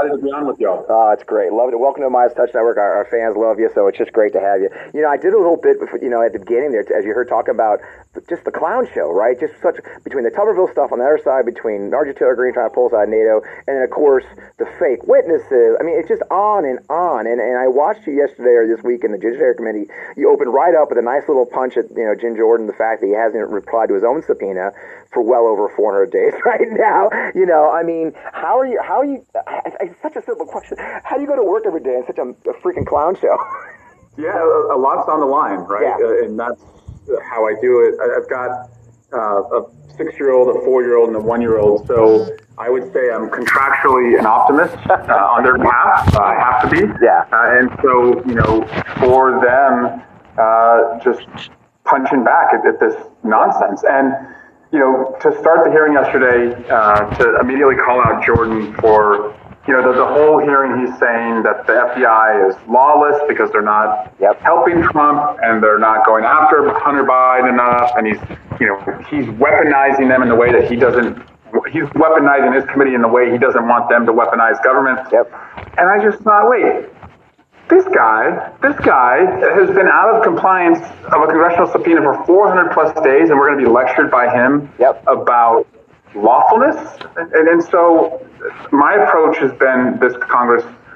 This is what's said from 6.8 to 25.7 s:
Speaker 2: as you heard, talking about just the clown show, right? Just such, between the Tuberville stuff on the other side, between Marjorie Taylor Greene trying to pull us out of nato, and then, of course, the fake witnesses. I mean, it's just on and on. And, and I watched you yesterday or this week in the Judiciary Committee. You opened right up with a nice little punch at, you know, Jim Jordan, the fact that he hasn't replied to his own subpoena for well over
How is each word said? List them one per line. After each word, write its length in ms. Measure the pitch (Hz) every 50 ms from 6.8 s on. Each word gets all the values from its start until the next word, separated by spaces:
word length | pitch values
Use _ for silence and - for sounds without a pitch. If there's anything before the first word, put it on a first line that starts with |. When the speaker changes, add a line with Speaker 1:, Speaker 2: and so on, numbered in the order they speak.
| 98 -
Speaker 2:
as 140 | - 107 98
you 100 | 107 104
heard, 140 | 123 120 -
talking 260 | 113 113 - 139 117
about 240 | 110 113 110 104 - - - - - - _ - 87 -
just 160 | - 170 156
the 80 | - -
clown 380 | - - 151 175 220 254 240 -
show, 220 | - 113 78 78
right? 260 | 85 98 110 123 127 -
Just 160 | 160 - - -
such, 160 | - 175 - - - - - -
between 220 | - - 127 139 120
the 100 | 135 -
Tuberville 380 | 202 202 220 190 180 185 -
stuff 180 | - 151 139 -
on 80 | 123 120
the 80 | 123
other 160 | 143 151 -
side, 240 | - 143 131 135 117
between 460 | 120 117 - - 113 104 101 101 95
Marjorie 260 | 104 143 156 139 139 -
Taylor 160 | - 123 131
Greene 200 | 113 127 127 113
trying 120 | 127 113
to 80 | 110 -
pull 160 | 127 123 113
us 40 | 117 107
out 60 | 104
of 100 | 107 107
nato, 320 | 110 110 113 110 110 - - - - - -
and 80 | 139 131
then, 60 | 127
of 100 | 120 -
course, 300 | 135 147 143 135 127 - - - - - - _ -
the 80 | 113 - - -
fake 260 | - - 120 - -
witnesses. 680 | - 262 277 - 170 160 131 - - 135 120 117 113 - -
I 60 | 156
mean, 80 | 170 156
it's 140 | 160 160 -
just 180 | 220 - - - 170
on 300 | 190 208 214 208 196 151
and 160 | 131 127 - - -
on. 360 | 147 170 180 170 143 110 110
And, 140 | 113 120 123
and 180 | 107 123 127 123
I 100 | 131 127
watched 380 | 123 147 151 202 - - -
you 80 | - 139
yesterday 400 | 147 143 - - - 120 123 120
or 120 | 117 113
this 160 | 113 117 110
week 200 | 117 123 123 120 117
in 60 | 107
the 80 | 104 92
Judiciary 380 | 104 117 120 147 151 123 117
Committee. 340 | - 113 110 107 104 101 - - - - - -
You 140 | 135 151 143
opened 240 | 143 143 139 123 117
right 200 | 139 165 143 131
up 160 | 151 143 143
with 80 | 123 120
a 40 |
nice 240 | 113 120 135 143 139
little 180 | 160 143 127 120
punch 320 | - - 135 131 127 -
at, 140 | 120 113 -
you 140 | - 117 113
know, 100 | 107 101
Jim 220 | 95 117 117 113
Jordan, 320 | 107 113 110 117 113 110 104
the 40 |
fact 280 | - - 110 113 110 -
that 80 | - 98
he 40 |
hasn't 380 | 104 110 113 110 107 110 104 -
replied 380 | 104 98 - - - 113 110 -
to 60 | 104
his 100 | 95 110
own 180 | 120 143 160
subpoena 480 | - - - - 101 98 95 92 92 98 - - - - - - - _
for 100 | - 127
well 220 | 110 113 127 117 117
over 220 | 113 107 95 104 98